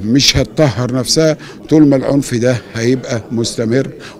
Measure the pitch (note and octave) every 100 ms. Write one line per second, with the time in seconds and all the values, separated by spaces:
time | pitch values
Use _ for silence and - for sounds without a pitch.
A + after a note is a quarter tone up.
0 | G#2 B2+ - C#3 B2+ - D3+ A#2 B2 B2+
1 | A#2 - D#3 D3 - - - D#3 D3 C3+
2 | A#2 C#3 C3 B2 A#2+ A#2+ - A#2 A#2 C3
3 | - A#2 - A#2 A2+ - A2+ B2+ C3+ -
4 | - -